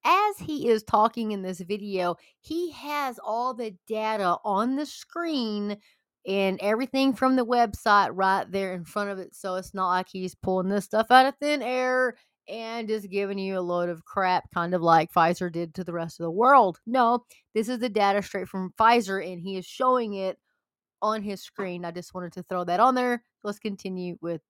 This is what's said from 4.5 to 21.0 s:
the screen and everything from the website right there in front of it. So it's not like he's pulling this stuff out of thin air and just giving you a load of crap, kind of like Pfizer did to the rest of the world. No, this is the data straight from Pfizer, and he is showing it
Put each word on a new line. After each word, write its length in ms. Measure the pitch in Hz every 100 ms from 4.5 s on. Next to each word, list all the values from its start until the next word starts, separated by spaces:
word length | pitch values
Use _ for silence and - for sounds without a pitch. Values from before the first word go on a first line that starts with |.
| 196 233 269
the 100 | 294
screen 920 | - - 330 339 294 226 208 208 202 _ _ _ _ 175
and 320 | 196 196 190
everything 500 | 196 220 262 269 269
from 240 | 214 262 262
the 80 |
website 640 | 233 240 233 - 220 202 165
right 360 | 180 190 196 -
there 220 | 196 190
in 120 | 180
front 260 | 165 208 202
of 80 | 190
it. 160 | 180
So 220 | - 196 185
it's 180 | 185
not 160 | 196 185
like 160 | 180 185
he's 240 | 190 185
pulling 360 | - - 185 185
this 160 | 202 -
stuff 240 | 214 220
out 160 | 254 262
of 80 | -
thin 240 | 294 294
air 560 | 233 254 254 254 254 233 _ _ -
and 400 | 208 226 233 220
just 220 | 220 202
giving 280 | 196 196 196
you 200 | 190 190
a 20 |
load 300 | 175 175 175
of 120 | 165
crap, 480 | - - 185 180 -
kind 220 | 180 170
of 80 | 180
like 320 | 165 165 165
Pfizer 400 | - 165 175 180
did 220 | 165 170
to 100 | 160
the 80 | 180
rest 260 | 170 165 -
of 60 |
the 60 | 170
world. 500 | 175 240 277 202 170 -
No, 400 | 254 233 240 _ - _
this 140 | 214 220
is 120 | 247
the 100 | 240
data 320 | 208 202 202
straight 260 | 196 196 185
from 240 | 190 185 -
Pfizer, 420 | 220 240 196 196 175
and 120 | 180
he 160 | 180 190
is 80 | 180
showing 480 | - 254 254 226
it 240 | 196 190 - _ _ _ _ _ _